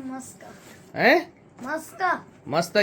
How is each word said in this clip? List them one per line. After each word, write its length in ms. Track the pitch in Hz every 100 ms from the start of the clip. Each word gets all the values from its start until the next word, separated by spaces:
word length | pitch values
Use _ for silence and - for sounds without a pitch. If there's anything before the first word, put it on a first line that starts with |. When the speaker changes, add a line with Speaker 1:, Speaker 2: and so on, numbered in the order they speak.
| 262
Speaker 1:
મસ્ત. 320 | 262 - - - - - - - -
Speaker 2:
હે? 140 | 208 330 - - - -
Speaker 1:
મસ્ત. 400 | 247 311 - - 370 294 - - -
Speaker 2:
મસ્ત 300 | 147 170 208